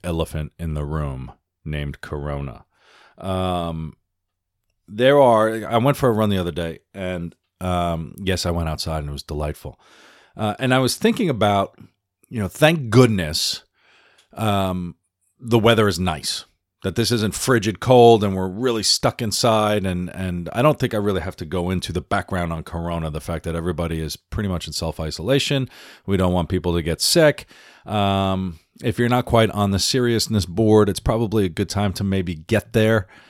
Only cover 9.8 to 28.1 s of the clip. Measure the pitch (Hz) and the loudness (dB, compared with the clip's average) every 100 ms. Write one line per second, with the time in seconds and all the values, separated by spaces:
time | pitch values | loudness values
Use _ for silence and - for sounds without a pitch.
9.8 | _ _ - - _ - 107 101 131 127 | _ _ -20 -20 _ -6 -6 -4 0 2
10.8 | 127 - 220 226 196 117 104 101 98 - | 2 0 0 0 -2 2 2 2 0 -6
11.8 | - _ _ _ _ 123 98 - 156 165 | -20 _ _ _ _ -6 -6 2 2 2
12.8 | 120 110 123 104 80 78 - - - _ | 2 6 6 4 -2 -2 -4 -6 -12 _
13.8 | _ _ _ _ _ - 107 101 95 92 | _ _ _ _ _ -4 0 0 0 -2
14.8 | 87 - _ _ _ _ 117 117 110 113 | -6 -12 _ _ _ _ 0 4 6 4
15.8 | 104 85 90 76 - - - _ _ _ | 4 2 -2 -2 -6 -8 -10 _ _ _
16.8 | 95 90 110 117 107 - - 123 101 92 | -6 -2 0 0 -2 -4 0 2 2 -4
17.8 | 123 127 120 113 101 95 92 95 127 113 | 4 8 10 8 4 -2 -4 -4 -2 0
18.8 | 101 - 127 - 113 - 123 110 107 107 | 0 0 0 -2 -6 0 2 2 2 0
19.8 | 95 90 90 - 95 87 85 - 143 147 | 0 -2 -6 -6 -6 -6 -6 -2 0 0
20.8 | 123 107 104 92 92 - 80 90 87 92 | -2 -2 -2 -2 -4 -10 -6 -4 -2 -2
21.8 | - 87 - 101 - 95 85 82 78 85 | -4 -6 -2 -4 -2 -4 -4 -6 -8 -8
22.8 | 85 85 80 76 - 82 85 82 82 80 | -6 -4 -6 -8 -6 -8 -6 -6 -4 -4
23.8 | 82 80 78 - _ - 104 87 - 76 | -4 -4 -6 -10 _ -6 -4 -4 -6 -8
24.8 | 80 - 80 73 87 139 - 143 127 - | -8 -6 -8 -8 -2 -2 0 -2 -4 -10
25.8 | - - - 98 92 90 85 90 87 85 | -20 -16 -4 0 2 2 0 -2 0 -2
26.8 | 80 80 - 170 151 143 - - - - | -2 -2 0 4 4 2 -8 -20 -20 -20
27.8 | - 104 101 | -6 -2 0